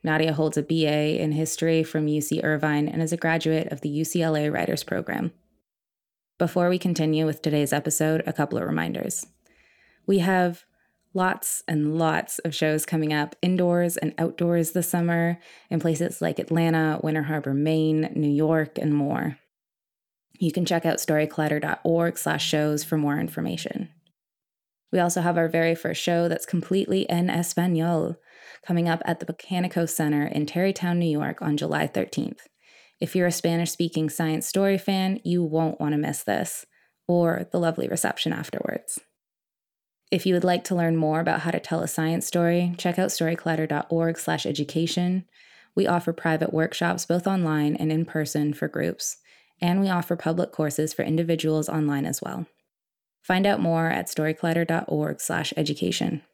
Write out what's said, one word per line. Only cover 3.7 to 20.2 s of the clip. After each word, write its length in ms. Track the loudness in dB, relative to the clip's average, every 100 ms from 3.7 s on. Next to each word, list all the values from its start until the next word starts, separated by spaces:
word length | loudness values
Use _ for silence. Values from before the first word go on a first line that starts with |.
of 80 | -6
the 80 | -4
U 160 | -2
C 180 | -2 0
L 140 | 2 2
A 140 | 0
Writers 340 | 0 0 -2
Program. 480 | -2 -4 -4 -4 -4 -8 _ _ _ _ _ _ _ _ _ _
Before 300 | 0 2 2
we 100 | 2
continue 480 | 0 0 2 2 0
with 160 | 0
today's 300 | 0 2 2
episode, 520 | 0 -2 0 2 0 -2
a 60 |
couple 240 | -2 -2 -2
of 80 | -2
reminders. 600 | -2 -2 -4 -6 -6 -10 _ _ _ _ _ _ _ 0
We 140 | 2
have 460 | 4 4 4 0 _ _ _ _ _
lots 500 | 0 0 0 -4 -6 -2
and 320 | 0 0 2
lots 420 | 2 0 -2 -6
of 140 | -6
shows 320 | 0 0 0 0
coming 280 | 0 0
up 240 | 0 -2 -2
indoors 540 | 0 2 4 4 2 0
and 180 | -4 -2
outdoors 540 | -2 0 0 2 2
this 180 | -2 0
summer 500 | 0 2 2 2 -2 -8 -20 _
in 100 | 0
places 420 | 0 0 -2 -2
like 180 | -4 -2
Atlanta, 600 | -2 2 2 2 2 0
Winter 220 | 0 -2
Harbor, 300 | -2 -2 -2
Maine, 580 | 0 2 2 2 2 0
New 140 | 0 0
York, 500 | 2 2 2 0 -2
and 160 | 0
more. 460 | 2 0 -2 -4 -6 _ _ _ _ _ _ _ _